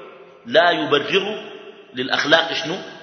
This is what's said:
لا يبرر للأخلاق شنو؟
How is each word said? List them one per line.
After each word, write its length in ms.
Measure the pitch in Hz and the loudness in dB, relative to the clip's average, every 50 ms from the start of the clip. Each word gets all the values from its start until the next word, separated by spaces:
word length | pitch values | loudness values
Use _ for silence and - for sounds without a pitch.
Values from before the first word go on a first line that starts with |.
| - - - - - - - - - | -18 -20 -20 -20 -20 -20 -20 -20 -14
لا 260 | 117 123 151 175 175 | 2 4 6 6 6
يبرر 800 | 170 160 156 139 143 139 - - 165 190 190 208 214 196 - - - - - - - - - - - | 4 2 0 0 0 0 0 0 0 0 0 -2 -6 -8 -10 -14 -16 -18 -18 -20 -20 -20 -20 -14 -8
للأخلاق 600 | 123 131 135 - - - 143 160 165 160 165 147 | -8 -4 -2 -2 -2 2 4 4 4 4 0 -4
شنو؟ 240 | - - 151 175 208 196 - - - | -6 -6 -6 -8 -8 -8 -14 -18 -20